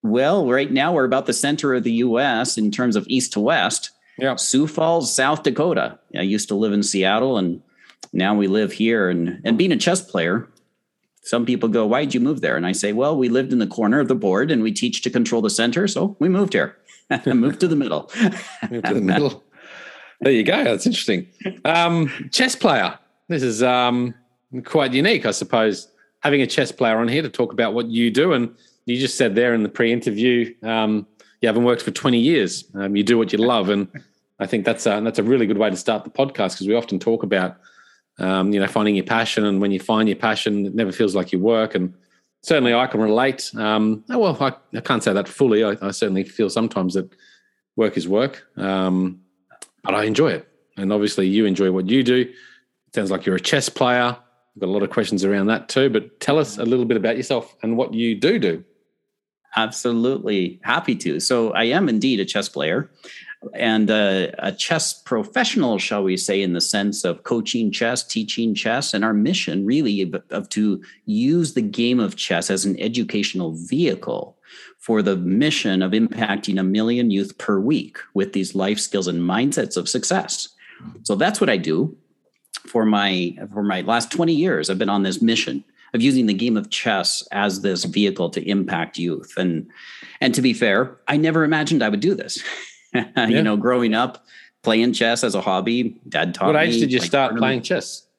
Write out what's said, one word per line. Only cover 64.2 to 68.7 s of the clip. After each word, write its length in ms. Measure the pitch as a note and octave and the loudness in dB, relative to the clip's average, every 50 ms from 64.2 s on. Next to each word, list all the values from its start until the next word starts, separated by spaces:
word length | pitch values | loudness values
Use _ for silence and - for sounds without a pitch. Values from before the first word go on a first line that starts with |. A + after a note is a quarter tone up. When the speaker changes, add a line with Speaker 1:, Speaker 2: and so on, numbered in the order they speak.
| F2+ - - - | -2 -4 -4 -6
Speaker 1:
a 140 | - G2 | -6 -6
chess 400 | F#2+ - - - E3+ D#3 - - | -4 -6 -4 -2 -2 -2 -2 -4
professional, 840 | - - _ - - A2+ G#2 G#2+ - C4 B3 - - A3+ D3+ B2 A2 F#2+ | -8 -10 _ -4 -2 -2 -2 -2 -2 -2 -2 0 0 0 0 2 0 -2
shall 240 | - - A2 G#2 | -2 -2 -2 0
we 140 | G2 F#2+ F#2 | 0 0 0
say, 260 | F2+ - - G2 G2 | -2 -2 -2 0 0
in 100 | G2 F2+ | 0 0
the 80 | F2 E2+ | 0 -2
sense 440 | - - - G#2 G2 G#2 G2 - - | -2 -2 -2 0 0 -2 -4 -2 -4
of 180 | F2+ E2+ - | -4 -4 -4
coaching 480 | _ - A#2+ A#2 G#2+ - - A#2+ A2+ G#2 | _ -4 -2 -2 -2 -2 -2 -2 -2 -2
chess, 320 | F#2+ - A#2+ A2+ B2 A#2+ - | -2 0 -2 -2 -2 -4 -6
teaching 500 | - - A#2 A2 G#2 - - A#2 A2+ G#2 | -6 -6 -6 -4 -4 -4 -2 -2 -2 -2
chess, 380 | G2 - A2 | -2 -2 -2